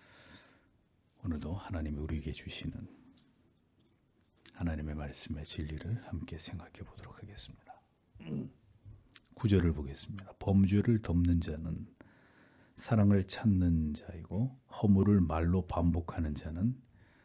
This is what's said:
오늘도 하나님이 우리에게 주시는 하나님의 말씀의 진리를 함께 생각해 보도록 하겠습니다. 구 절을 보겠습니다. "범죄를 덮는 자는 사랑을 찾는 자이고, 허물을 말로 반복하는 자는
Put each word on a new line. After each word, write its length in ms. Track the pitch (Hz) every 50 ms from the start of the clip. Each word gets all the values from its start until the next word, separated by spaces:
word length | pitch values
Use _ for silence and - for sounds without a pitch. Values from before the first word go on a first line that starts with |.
| _ - - - - - - - - _ _ _ _ _ _ _ _ _ _ _ _ _ _ _ -
오늘도 300 | 90 80 76 - 78 90
하나님이 460 | 95 - - 95 82 78 76 76 73
우리에게 320 | 76 78 82 76 73 76
주시는 560 | 69 - - - - - - 78 85 - - - - - - - - _ _ _ _ _ _ _ _ _ _ _ _ _ _ _ _ _ _ _ _ _ _ _ _ _ - - -
하나님의 420 | - 90 82 78 76 76 76 73
말씀의 500 | 76 73 71 - - - - 80 76 76
진리를 640 | - - - 80 76 78 76 - 90 113 120 -
함께 320 | - - 82 - - 85 80
생각해 400 | - - - 85 - - - -
보도록 420 | - - - - - 131 - -
하겠습니다. 580 | - 101 101 - - - - - _ - - - _ _ _ _ _ _ - - - 160 151 147 - - - _ _ _ _ _ - - - - - _ - - _ _ -
구 120 | - -
절을 260 | 104 101 92 85 85 76
보겠습니다. 600 | 73 71 69 71 - - - 104 98 - - - -
"범죄를 640 | - 101 95 98 98 90 101 104 104 120 117 107 110
덮는 380 | - 85 87 87 87 87 85
자는 440 | 85 85 80 80 82 82 - - - - - - - _ _ _ _ _ _ _ - _ _ _ _ _ _
사랑을 520 | - - - 120 107 101 101 101 98 92
찾는 680 | - - - - 110 98 92 90 85 85 80 78 76 76
자이고, 680 | - - - - 82 - - 87 98 123 131 - - _ - - -
허물을 400 | - 104 98 95 98 104 104 98
말로 460 | 87 80 80 80 82 85 90 95 87
반복하는 680 | - - 87 85 87 82 85 85 - - - 82 76 73
자는 420 | 71 - 80 78 87 98 123 127 - - _ _ - - _ _ _